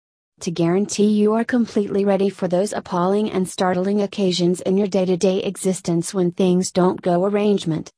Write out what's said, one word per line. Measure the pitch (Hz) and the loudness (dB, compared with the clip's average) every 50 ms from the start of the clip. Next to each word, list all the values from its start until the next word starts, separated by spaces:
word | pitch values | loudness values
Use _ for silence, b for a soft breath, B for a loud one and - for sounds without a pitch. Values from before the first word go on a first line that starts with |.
| _ _ _ _ _ _ _ _ | _ _ _ _ _ _ _ _
To | - 190 | -8 -6
guarantee | 165 170 170 165 175 196 208 208 - - 208 | -2 0 0 2 2 0 0 -2 0 0 2
you | 214 214 208 208 208 214 | 2 4 4 2 2 2
are | 226 233 | 0 -2
completely | - - 247 226 - - 226 202 196 - 196 202 | 0 0 0 0 0 0 -2 -2 0 -2 0 0
ready | 202 196 190 196 202 | 2 2 2 0 -2
for | 190 - 196 175 | -2 -2 -4 -2
those | 175 180 202 208 - | 0 0 0 -2 -4
appalling | 208 - - 190 175 175 185 196 208 214 214 | -8 -8 -4 -2 0 0 2 2 0 0 0
and | - 190 185 175 | -2 -2 -4 -4
startling | - - 196 180 185 180 185 202 202 208 | -2 -2 0 0 0 0 0 0 0 0
occasions | 202 196 - 208 202 185 180 175 175 170 180 175 | -2 -2 -2 -2 0 0 0 2 2 0 0 0
in | - - 185 | -2 0 0
your | 196 214 190 | 0 0 0
day-to-day | 175 196 185 180 185 175 208 190 185 196 - | 0 0 2 2 0 2 2 0 0 0 -2
existence | 202 180 - - 190 185 - - - 170 170 170 - - | -4 -6 -4 -2 -2 -2 -2 -2 -2 -2 -2 -2 -2 -2
when | 190 180 175 | 0 0 0
things | 170 - 190 185 180 180 185 - | 0 0 2 2 2 2 0 0
don't | - 185 175 185 - - | 0 2 2 2 2 0
go | - 185 175 175 185 | -2 0 0 2 0
arrangement, | 208 202 208 208 208 202 190 - 170 156 165 - - _ | 0 0 0 2 2 2 0 0 -2 -4 -4 -6 -10 _